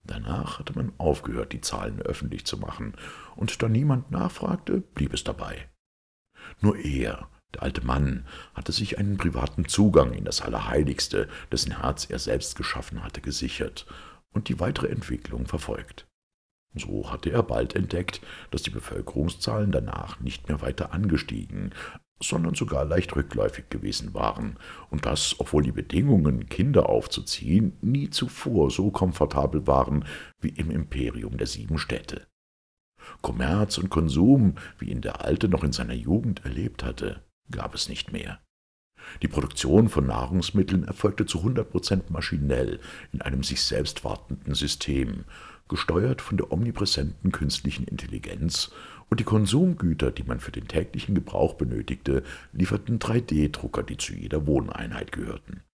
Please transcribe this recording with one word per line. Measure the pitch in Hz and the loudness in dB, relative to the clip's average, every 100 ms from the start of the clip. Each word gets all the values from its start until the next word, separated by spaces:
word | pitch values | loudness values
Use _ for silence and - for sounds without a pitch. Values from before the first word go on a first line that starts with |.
Danach | - - 53 85 - - | -8 -8 -4 -4 -4 -8
hatte | - | -8
man | - 123 - | -4 -4 2
aufgehört, | 80 71 - 58 - | 2 2 0 -4 -4
die | - | -4
Zahlen | - - 50 50 | -4 -4 -4 -4
öffentlich | - - - - | -4 -2 -4 -4
zu | - 50 | -6 -6
machen, | 50 - 55 - - - - - | -6 -6 -8 -8 -16 -16 -16 -4
und | 110 - | -4 0
da | 113 | 2
niemand | 110 147 127 - | 4 4 2 0
nachfragte, | - - - - 185 - 196 | -2 -2 -2 -2 -2 0 -2
blieb | - - 71 | -2 -2 -2
es | - | -2
dabei. | - - - - - _ _ _ _ _ _ - - - | -6 -6 -8 -10 -14 _ _ _ _ _ _ -20 -20 2
Nur | 104 | 4
er, | 104 76 67 57 - - - _ | 4 0 0 0 -4 -12 -20 _
der | - | -6
alte | 65 - | -4 -2
Mann, | 60 65 69 65 - - - | 0 2 2 0 -6 -16 -12
hatte | - - | -8 -4
sich | - 104 - | -2 -2 0
einen | 101 98 | 0 2
privaten | 92 64 65 - 82 | 0 0 -2 0 0
Zugang | - 104 80 64 | 6 8 10 8
in | 58 | 2
das | - - | -2 -2
Allerheiligste, | - 57 50 69 73 64 - 50 53 - - | -2 -2 2 2 2 0 0 0 -2 -6 -6
dessen | 58 - - | -2 -2 -2
Herz | 65 73 - | -2 -2 -4
er | - | -4
selbst | - 67 - | 0 -2 -2
geschaffen | - - 64 - 58 | -6 -6 -6 -8 -8
hatte, | - - | -8 -8
gesichert | - 65 - - - - - - - - _ | -6 -4 -4 -4 -6 -6 -14 -18 -18 -20 _
und | 104 - | -4 -2
die | - | 0
weitere | 120 143 - | 0 0 -2
Entwicklung | - - 62 - 57 | -2 -4 -6 -6 -6
verfolgt. | 62 82 - - - - - _ _ _ _ _ _ | -4 -4 -4 -6 -8 -18 -20 _ _ _ _ _ _
So | - - 50 - | -10 -6 -6 -4
hatte | - - | -4 0
er | 120 | 2
bald | - 57 62 | 2 0 0
entdeckt, | - 90 87 90 - - - - | -2 -2 -2 -4 -8 -14 -18 -6
dass | - | -4
die | - | -4
Bevölkerungszahlen | 53 - - - 64 80 - - 107 104 | -8 -8 -8 -4 0 -2 -2 -2 2 2
danach | 64 55 - - - | 2 0 -6 -8 -6
nicht | 62 - - | -6 -6 -4
mehr | 73 | -2
weiter | - - - | -2 -4 -4
angestiegen, | 82 101 76 - 53 50 50 50 - - - _ _ | 0 2 2 0 -6 -6 -6 -6 -8 -14 -16 _ _
sondern | - 85 85 | -2 0 0
sogar | - - 65 | 0 0 0
leicht | 73 87 - | 2 2 2
rückläufig | - - 55 52 - - | -2 -2 0 0 -2 -8
gewesen | 53 50 - - | -6 -4 -6 -6
waren, | - 57 - 55 - - - - | -2 -2 -2 -6 -8 -16 -18 -6
und | 73 | -4
das, | 58 - - - | -2 0 -2 -2
obwohl | - 76 | 2 2
die | 65 | 2
Bedingungen, | - - 120 139 107 73 62 - | -2 0 2 6 6 6 2 -2
Kinder | - 123 113 - | 0 6 6 6
aufzuziehen, | 57 - - - - - 95 110 - | 2 2 -6 -4 -4 4 6 4 2
nie | 104 139 143 | 2 2 0
zuvor | - 127 - - 107 69 | -2 -4 -4 0 4 4
so | - 101 | 4 0
komfortabel | - 92 - 73 71 69 76 67 | 4 2 4 2 4 2 2 4
waren | 67 64 73 - - - _ | 4 4 2 0 -10 -14 _
wie | - | -6
im | - 78 | -2 -2
Imperium | - 71 67 60 58 53 62 | -2 -2 -2 -2 -4 -6 -4
der | 58 | -4
sieben | - 53 78 | -4 -2 -2
Städte. | - 58 - - - _ _ _ _ _ _ _ - - | -2 -4 -6 -12 -14 _ _ _ _ _ _ _ -20 -6
Kommerz | - - 69 98 104 - | -4 0 2 2 2 0
und | 95 | 2
Konsum, | 80 82 67 104 139 101 - - - | 4 4 6 8 10 8 4 -10 -10
wie | - | -4
ihn | 60 | -4
der | - - | -4 -4
Alte | - 85 92 | 0 2 4
noch | 73 | 4
in | 71 | 2
seiner | 64 58 | 0 -2
Jugend | 62 57 104 117 95 | -2 2 2 2 -2
erlebt | - 58 113 - | -4 -4 -4 -4
hatte, | 62 - - - - _ - | -6 -4 -6 -6 -14 _ -12
gab | - - | -8 -6
es | - - | -6 -6
nicht | - - | -6 -6
mehr. | 50 50 50 _ _ _ _ _ _ - - | -6 -8 -12 _ _ _ _ _ _ -18 -4
Die | - | 0
Produktion | - - - 65 90 113 | 0 -2 -2 6 8 8
von | - 67 | 4 2
Nahrungsmitteln | 57 64 90 - 107 - 92 | 0 0 0 2 2 4 2
erfolgte | - - 104 - | 0 0 0 0
zu | - 85 | -2 0
hundert | 101 127 - | 0 0 -2
Prozent | 92 - 95 - | -4 0 0 0
maschinell | 82 - - 69 64 58 - - - - | -4 -2 0 2 2 0 -4 -10 -16 -10
in | - | -6
einem | - 65 | -2 -2
sich | 67 65 | -2 -2
selbst | - - - - | 0 0 -2 -4
wartenden | - 50 - - - | -6 -6 -6 -8 -2
System, | 69 73 - - 67 60 - - - - - _ | -2 -2 -2 -2 0 0 -4 -10 -18 -18 -20 _
gesteuert | 90 - 85 117 127 | -2 2 2 2 0
von | - 98 | 0 -2
der | - | 0
omnipräsenten | 85 117 - 101 - 71 - 95 | 0 0 0 0 0 0 0 0
künstlichen | - 71 - 69 65 | 2 0 0 -2 -4
Intelligenz, | - - - - - 95 82 - - - - - - | -4 -6 -6 -8 -8 -2 -2 -2 -4 -8 -18 -20 0
und | 117 | 0
die | |
Konsumgüter, | 107 107 95 123 185 170 87 76 65 | 4 4 6 4 4 4 2 2 0
die | 60 | 0
man | 62 60 | -4 -4
für | - | -4
den | - - | -8 -2
täglichen | 78 90 - - | -2 -2 -4 0
Gebrauch | 95 - - 80 | 0 2 2 2
benötigte, | - 65 57 53 62 69 67 - - - | 2 -2 -2 -4 -4 0 0 -2 -16 -10
lieferten | - 90 110 - 113 | 0 0 0 0 -2
drei | - 113 | 2 0
D | - 76 76 | 2 2 2
Drucker, | - - - | 0 -4 -4
die | - - | -4 -6
zu | - | -8
jeder | 50 50 78 73 | -6 -2 0 4
Wohneinheit | 69 57 - - - - | 2 2 -6 -6 -6 -6
gehörten. | - - - - - - | -6 -6 -8 -12 -16 -18